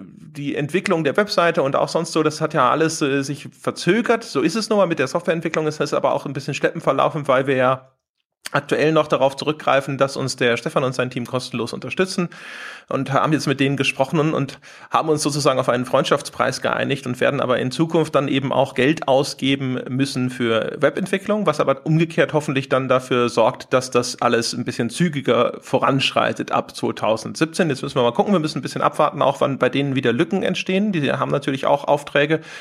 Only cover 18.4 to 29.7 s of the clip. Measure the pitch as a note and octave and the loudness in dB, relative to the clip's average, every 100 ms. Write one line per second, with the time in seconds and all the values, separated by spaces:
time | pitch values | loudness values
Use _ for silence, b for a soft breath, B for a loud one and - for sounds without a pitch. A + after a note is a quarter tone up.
18.4 | C3+ B2 C3+ - B2+ D#3+ - C3+ C#3+ - | 0 0 0 2 2 2 2 2 0 -2
19.4 | C3+ C3+ C3 B2+ A#2+ B2+ C3+ C3 B2+ B2+ | -2 0 -2 -4 -4 -2 -2 -2 -4 -2
20.4 | A#2 A2+ - - C#3 D#3+ F#3+ G3 G3 G#3+ | 0 0 -2 0 0 0 -2 -2 -2 -2
21.4 | G3 D3 C#3 C3+ D3+ D#3 E3 E3 D3+ D#3 | 0 0 0 0 2 2 2 2 0 0
22.4 | D3 C3+ C3+ C3 C3 B2+ B2+ B2+ A#2+ A#2 | 0 -2 0 0 2 0 2 2 2 4
23.4 | A2+ - - C3 B2 A#2+ A#2+ - B2 A#2 | 2 2 0 0 2 0 0 0 2 2
24.4 | A#2 A#2+ B2 A#2+ A#2 - F3 C#3+ B2 A#2 | 0 -4 -6 -4 -2 0 0 0 2 2
25.4 | A2+ - - B2+ B2+ C3+ C3 - A2+ A2+ | 2 -2 -2 0 2 2 2 2 0 0
26.4 | - - - - A#2 A#2 G#2 A2+ A#2 G#2+ | -2 -2 -2 -4 -6 -2 0 0 -2 -2
27.4 | D#3+ - E3+ B2+ C#3+ C3+ A#2+ A#2 G#3 F#3+ | -2 0 0 -2 -4 0 2 2 2 2
28.4 | D3+ D3+ B2+ - D#3 - D3+ - C3 C#3 | 0 -4 -6 -2 -2 2 0 2 0 2
29.4 | C3+ C3 B2+ | 0 2 0